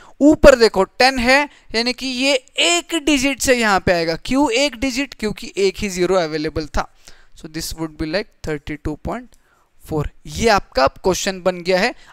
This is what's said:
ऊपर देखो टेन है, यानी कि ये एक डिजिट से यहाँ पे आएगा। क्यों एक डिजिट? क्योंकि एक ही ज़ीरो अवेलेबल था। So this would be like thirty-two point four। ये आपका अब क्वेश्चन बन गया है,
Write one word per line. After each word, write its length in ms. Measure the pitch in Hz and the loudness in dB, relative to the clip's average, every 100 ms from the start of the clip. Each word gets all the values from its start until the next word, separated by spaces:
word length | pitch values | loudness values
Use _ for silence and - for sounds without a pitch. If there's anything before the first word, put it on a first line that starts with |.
| - - | -16 2
ऊपर 340 | 277 311 - 254 | 4 8 8 8
देखो 280 | 220 185 | 6 4
टेन 360 | 190 - 254 269 | -2 2 2 2
है, 240 | 240 269 285 - - 220 | 2 2 2 -8 -8 -4
यानी 180 | 240 | -4
कि 140 | 247 262 | -6 -6
ये 260 | 247 269 277 - - | -2 0 0 -2 -2
एक 360 | 311 349 330 330 294 | 0 0 -2 -4 0
डिजिट 360 | 294 262 262 | 0 0 -2
से 140 | - 247 | 0 2
यहाँ 240 | 226 202 | 2 2
पे 120 | - | 2
आएगा। 240 | 175 165 160 - | 0 0 -4 -2
क्यों 240 | 262 294 | 0 0
एक 220 | 226 285 233 | 0 -2 -2
डिजिट? 380 | 269 240 277 | -6 -4 -8
क्योंकि 380 | - 214 208 220 - | -6 -8 -8 -10 -2
एक 200 | 196 - | -2 -2
ही 120 | 208 | -6
ज़ीरो 260 | 180 175 185 | -2 0 0
अवेलेबल 500 | 160 156 151 165 151 | -2 -4 -6 -8 -6
था। 200 | 208 - _ - - - - | -6 -6 _ -20 -20 -20 -20
So 140 | 165 | -16
this 200 | 156 - | -12 -10
would 220 | 165 160 151 | -8 -10 -8
be 60 | 160 | -6
like 240 | 175 208 _ - | -6 -6 _ -10
thirty-two 480 | 151 - 151 - 151 135 | -10 -10 -12 -10 -10 -10
point 300 | 226 254 _ _ _ _ _ - | -10 -12 _ _ _ _ _ -8
four। 200 | 156 143 - - | -6 -6 -10 -14
ये 220 | 151 226 | -2 0
आपका 340 | 202 - - | 0 0 -2
अब 140 | 269 - | -2 -2
क्वेश्चन 380 | 196 180 - 190 | -4 -2 -4 -4
बन 200 | 180 180 | -4 -4
गया 180 | 170 185 | -2 0
है, 140 | 240 - - | 0 -4 -16